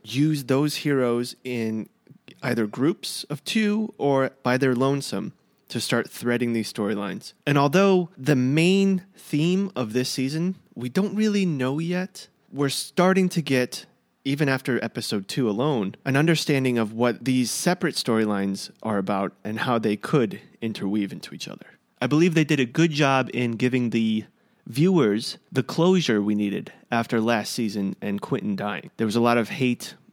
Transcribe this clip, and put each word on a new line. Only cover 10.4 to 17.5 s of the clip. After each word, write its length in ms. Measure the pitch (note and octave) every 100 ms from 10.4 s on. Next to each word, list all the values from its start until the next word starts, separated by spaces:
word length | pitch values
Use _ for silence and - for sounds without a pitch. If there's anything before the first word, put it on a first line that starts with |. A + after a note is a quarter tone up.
| F3+ F#3 _ -
we 120 | B2
don't 280 | F3 G#3 G3
really 280 | G#3+ G3+
know 360 | F#3 C#3+ B2+ C#3+
yet, 480 | E3 F3+ F#3 - - _ _
we're 160 | C#3 C#3
starting 600 | - - - F3+ F#3+ F#3
to 120 | F3
get, 420 | C#3 C3 B2 - - _ _ _
even 240 | C3+ C#3+ C#3+
after 340 | C3 - A#2
episode 440 | A2+ - - G#2 G2
two 240 | - A#2+
alone, 460 | G#2 D3 B2+ F#2+ -
an 120 | C#3 C3+
understanding 640 | D#3+ D#3+ - C#3 C3 A#2+
of 140 | G#2+
what 320 | A2 A#2+ G#2+
these 260 | B2 B2+ A#2